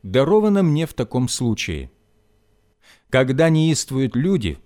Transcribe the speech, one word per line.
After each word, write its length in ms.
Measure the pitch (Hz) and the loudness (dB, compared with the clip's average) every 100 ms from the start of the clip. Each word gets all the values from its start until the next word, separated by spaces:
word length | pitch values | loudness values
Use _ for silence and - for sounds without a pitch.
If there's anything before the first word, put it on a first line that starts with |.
даровано 580 | 98 120 139 214 214 196 | 0 0 4 4 4 2
мне 240 | 175 151 160 | 2 0 -2
в 80 | |
таком 340 | - 123 127 127 | -6 -4 -2 -2
случае? 600 | - 120 107 - 76 65 _ _ _ _ _ _ _ _ _ _ _ _ | -2 -2 -2 -4 -8 -10 _ _ _ _ _ _ _ _ _ _ _ _
Когда 380 | 127 131 135 165 | 0 0 2 2
неистуют 640 | 156 160 147 - 131 131 | 2 2 0 -4 -4 -2
люди 440 | 120 165 190 98 71 | -2 0 -2 -2 -8